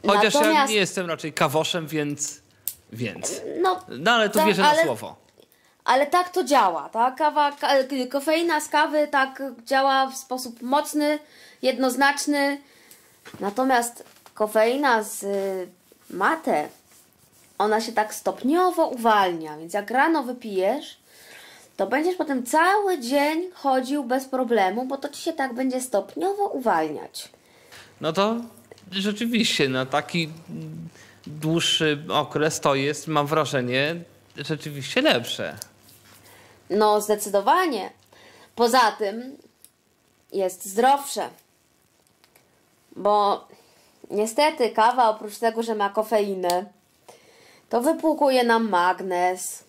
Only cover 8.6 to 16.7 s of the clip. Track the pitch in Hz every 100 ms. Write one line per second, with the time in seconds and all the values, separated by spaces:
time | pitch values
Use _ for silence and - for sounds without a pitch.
8.6 | 311 294 311 302 294 285 262 269 269 233
9.6 | - 269 269 269 262 - - 254 254 233
10.6 | 247 285 294 302 294 302 - - - -
11.6 | 254 254 262 247 277 285 - 285 277 285
12.6 | _ _ - - _ _ - - 196 202
13.6 | 262 247 240 - - - - - 214 220
14.6 | 226 262 285 226 208 - 196 196 196 190
15.6 | 180 _ _ _ _ - 208 320 269 160
16.6 | 151